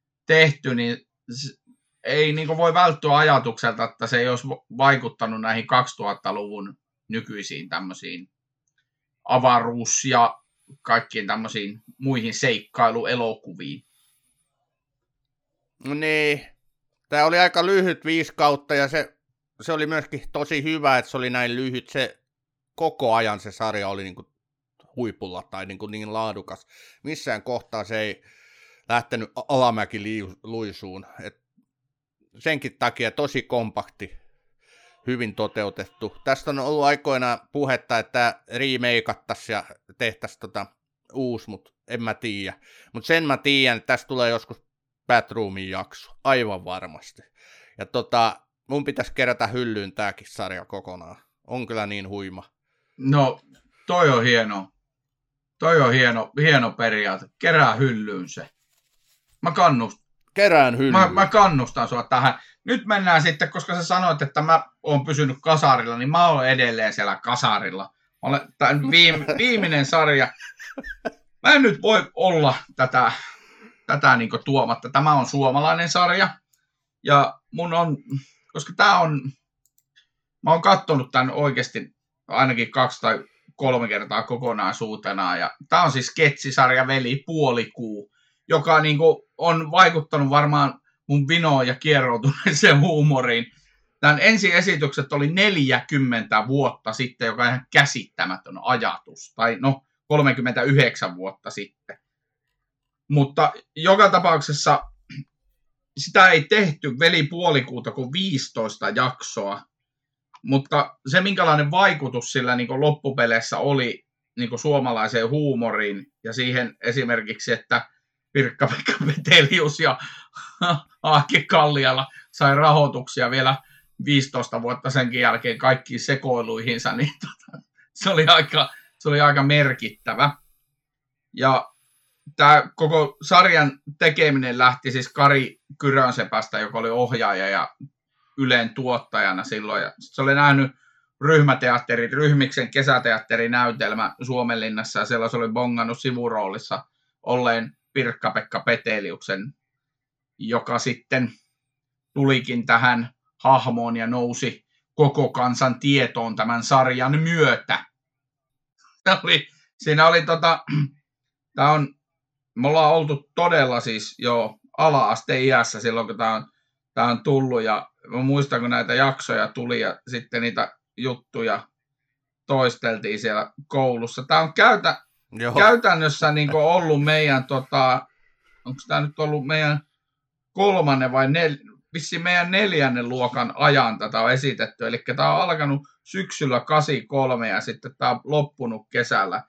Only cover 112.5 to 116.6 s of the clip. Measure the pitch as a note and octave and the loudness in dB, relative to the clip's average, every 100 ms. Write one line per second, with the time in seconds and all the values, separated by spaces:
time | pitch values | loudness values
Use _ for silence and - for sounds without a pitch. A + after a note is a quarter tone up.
112.5 | B2 A#2+ C3 D3 D3 C#3 B2+ A#2 A2+ A2+ | -4 -4 -2 0 0 -4 -2 0 0 -2
113.5 | - C3+ C#3 A#2+ - _ _ _ - A#2+ | -4 -2 0 -2 -6 _ _ _ -10 -8
114.5 | A#2 D3+ C#3+ C3 A#2 A2 A#2 A2+ D3 D3 | -4 0 0 0 -2 -2 -2 -2 0 0
115.5 | A#2+ A#2 G#2+ G#2 G2 F#2+ _ A2+ A2+ B2+ | 0 -2 -2 -4 -6 -12 _ -10 -6 -2
116.5 | B2+ | -2